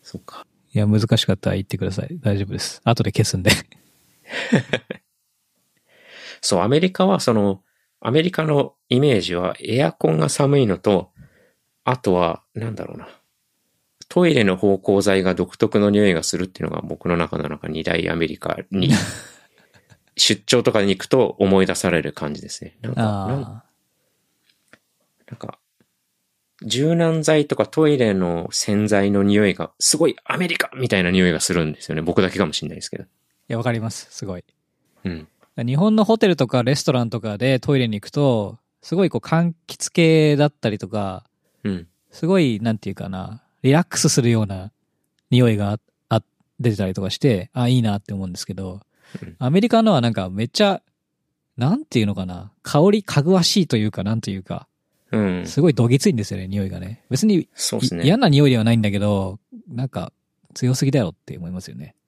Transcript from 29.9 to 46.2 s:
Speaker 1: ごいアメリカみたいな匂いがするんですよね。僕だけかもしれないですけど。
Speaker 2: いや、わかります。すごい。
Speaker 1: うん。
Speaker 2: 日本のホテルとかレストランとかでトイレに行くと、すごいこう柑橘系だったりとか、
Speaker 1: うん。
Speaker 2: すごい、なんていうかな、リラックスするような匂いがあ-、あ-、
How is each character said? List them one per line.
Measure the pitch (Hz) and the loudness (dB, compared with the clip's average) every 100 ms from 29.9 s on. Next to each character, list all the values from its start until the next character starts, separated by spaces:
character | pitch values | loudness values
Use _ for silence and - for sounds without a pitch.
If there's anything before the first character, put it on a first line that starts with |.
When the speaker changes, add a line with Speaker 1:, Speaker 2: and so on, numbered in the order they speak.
| 156 | 2
Speaker 1:
ご | 160 | 0
い | - | -2
ア | - 143 | -8 -6
メ | 175 | -4
リ | 165 | -4
カ | - 131 | -6 -4
み | 123 | -2
た | 101 | 0
い | |
な | 90 | 2
匂 | 92 90 | 2 2
い | |
が | 78 | 0
す | - | -2
る | 85 78 | -2 -2
ん | |
で | 73 | -6
す | - | -8
よ | 80 | -6
ね。 | |
僕 | 80 87 | -2 0
だ | 92 | 0
け | 92 | 0
か | 87 | -4
も | |
し | 73 | -4
れ | 78 | -10
な | 82 | -12
い | |
で | |
す | - | -14
け | - | -14
ど。 | |
Speaker 2:
い | - _ _ _ _ | -16 _ _ _ _
や、 | 113 | -6
わ | |
か | 117 | -4
り | 117 | -4
ま | 110 | -6
す。 | - - | -12 -18
す | - 101 | -14 -12
ご | 90 | -12
い。 | _ _ _ _ _ _ | _ _ _ _ _ _
Speaker 1:
う | 95 | -10
ん。 | 82 78 _ _ - | -10 -14 _ _ -8
Speaker 2:
日 | 120 139 | -2 0
本 | 208 220 | 2 2
の | |
ホ | 214 220 | 2 4
テ | 208 | 4
ル | 165 | 2
と | 127 | 2
か | 127 | 2
レ | 120 143 | 2 0
ス | |
ト | - | 2
ラ | 127 | 0
ン | 117 | 0
と | 113 | -4
か | 110 104 | -8 -2
で | 131 127 | 0 0
ト | - 139 | 2 0
イ | |
レ | 120 | 0
に | 104 | -4
行 | - | -6
く | |
と、 | - 139 117 101 110 _ _ | 0 2 2 -2 -10 _ _
す | - 170 | -6 0
ご | 190 | 0
い | |
こ | 120 | 0
う | - | 0
柑 | 160 170 165 - | 0 0 -4 -16
橘 | - - | -12 -4
系 | - 165 160 151 143 | 2 4 6 4 4
だ | 147 | 2
っ | |
た | _ 113 | _ -4
り | 101 | -4
と | 95 | -6
か、 | 104 98 92 _ _ _ _ | -6 -6 -8 _ _ _ _
Speaker 1:
う | 104 | -6
ん。 | 92 85 _ _ | -6 -8 _ _
Speaker 2:
す | - 165 | -6 0
ご | 190 | 2
い、 | 147 107 | 2 0
な | 117 | -2
ん | 110 | -4
て | 104 | -6
い | |
う | 95 | -10
か | 92 | -10
な、 | 95 95 110 _ _ | -10 -10 -14 _ _
リ | 131 | 2
ラ | 147 | 4
ッ | 185 | 2
ク | - | 0
ス | 156 | 0
す | - | 2
る | 120 | 2
よ | 113 | 2
う | 104 | 0
な | 95 98 _ _ _ _ _ _ | -6 -12 _ _ _ _ _ _
匂 | 123 123 | 4 4
い | 104 | 4
が | 101 | -2
あ-、 | 107 _ _ _ | -4 _ _ _
あ-、 | 110 | -2